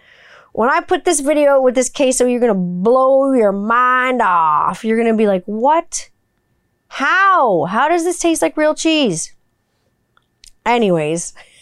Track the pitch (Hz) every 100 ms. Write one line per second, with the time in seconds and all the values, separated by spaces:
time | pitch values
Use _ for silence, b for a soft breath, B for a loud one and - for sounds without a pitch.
0 | b b b b b - 226 311 339 359
1 | - 330 277 302 285 277 262 247 247 -
2 | 262 254 247 247 240 190 180 180 196 254
3 | 262 269 277 262 208 196 208 233 254 254
4 | 254 254 208 175 160 151 156 185 226 220
5 | 233 220 214 190 180 214 254 320 339 -
6 | - _ _ _ _ _ _ _ _ -
7 | 277 349 392 359 262 180 156 214 285 349
8 | 330 349 339 320 330 302 302 311 330 311
9 | 262 165 - - _ _ _ _ _ _
10 | _ _ _ _ - _ - 240 214 170
11 | 151 170 - - B B